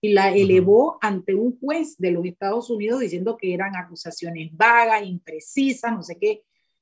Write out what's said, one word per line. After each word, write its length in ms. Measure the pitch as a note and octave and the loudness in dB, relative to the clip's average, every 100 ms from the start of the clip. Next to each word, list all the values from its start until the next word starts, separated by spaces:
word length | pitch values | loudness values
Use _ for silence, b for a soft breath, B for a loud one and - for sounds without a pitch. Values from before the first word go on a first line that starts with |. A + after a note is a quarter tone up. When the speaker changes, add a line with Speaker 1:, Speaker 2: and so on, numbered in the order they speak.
Speaker 1:
y 120 | G#3+ | 4
la 140 | G3+ G3 | 4 4
Speaker 2:
Ujú. 80 | F#3+ | 4
Speaker 1:
elevó 580 | G3 F#3 F3+ G#3 D4+ - | 6 4 6 6 4 0
ante 340 | G#3+ G3 F3+ | -4 -2 -2
un 240 | F#3+ A#3+ B3 | 0 0 -2
juez 360 | C4+ D#4+ D4+ - | -4 -4 -4 -4
de 120 | F3+ | -2
los 140 | E3+ | -2
Estados 460 | F3+ F3 G3 A3 A#3+ | -4 -6 -4 -4 -4
Unidos 300 | A3+ G#3 B3+ | -4 -2 -2
diciendo 360 | A3+ F3 G3 A3 | -4 -4 -6 -4
que 180 | F#3+ | -4
eran 220 | F3+ G3 F#3+ | -4 -4 -8
acusaciones 720 | F3+ E3+ E3 D#3+ E3+ E3 D#3+ | -12 -14 -14 -12 -10 -10 -12
vagas, 500 | D#3+ A3+ A#3 A#3 A3 | 0 4 4 4 0
imprecisas, 880 | G3+ F3 - D#3+ - - C4+ B3 A#3 | -2 -10 -12 -14 -8 -2 -2 -2 -6
no 100 | A3 | -6
sé 160 | E3+ - | -10 -4
qué. 220 | - G#3+ _ _ _ _ | -2 -2 _ _ _ _